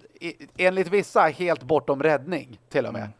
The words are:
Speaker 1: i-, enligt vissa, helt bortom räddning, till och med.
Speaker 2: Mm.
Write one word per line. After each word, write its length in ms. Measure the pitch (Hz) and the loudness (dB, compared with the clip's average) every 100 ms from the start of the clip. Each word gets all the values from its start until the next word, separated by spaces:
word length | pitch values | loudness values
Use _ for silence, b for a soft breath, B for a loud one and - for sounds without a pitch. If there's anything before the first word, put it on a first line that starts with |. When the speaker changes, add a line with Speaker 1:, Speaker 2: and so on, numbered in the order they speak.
| - _ | -20 _
Speaker 1:
i-, 160 | 165 - 147 - | -14 -12 -16 0
enligt 320 | 180 190 175 | 2 2 0
vissa, 320 | 202 - 233 | 0 2 4
helt 400 | 165 147 175 160 | 4 2 -2 -2
bortom 400 | 123 147 131 139 | 0 0 2 0
räddning, 580 | 151 143 139 165 127 110 _ | 2 0 -2 -8 -8 -20 _
till 180 | 147 113 | -4 -2
och 60 | |
med. 100 | 107 | -6
Speaker 2:
Mm. 100 | 107 | -10